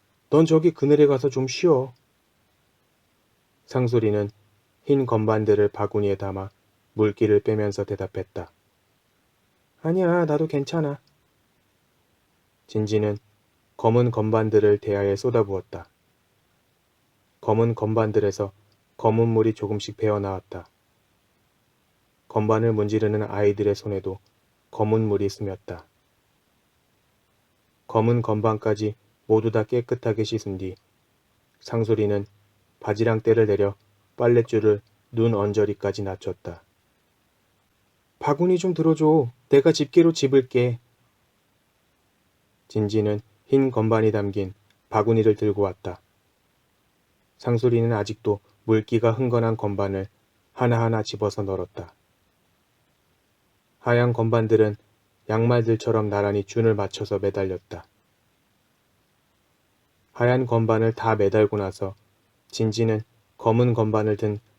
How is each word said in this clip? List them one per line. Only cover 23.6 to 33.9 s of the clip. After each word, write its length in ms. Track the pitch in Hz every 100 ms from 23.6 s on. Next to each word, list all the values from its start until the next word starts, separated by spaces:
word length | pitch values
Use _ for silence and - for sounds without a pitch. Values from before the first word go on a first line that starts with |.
| 104
손에도 440 | 101 107 95 95 95 _ _ _ _ _
검은 360 | - 107 113 110
물이 220 | 101 98
스몄다. 580 | - 101 92 - 85 - _ _ _ _ _ _ _ _ _ _ _ _ _ _ _ _ _ _ _ -
검은 360 | 113 113 120
건반까지 720 | 117 107 110 107 110 104 107 - _ _ -
모두 240 | 110 110
다 120 | 113
깨끗하게 600 | 107 123 120 123 117 107
씻은 340 | 107 110 101 95
뒤 160 | 92 - _ _ _ _ _ _ _ _
상수리는 640 | - 117 107 107 104 101 101 _ _ _ _ _
바지랑떼를 680 | - 104 113 110 113 113 107
내려 280 | 101 101 - _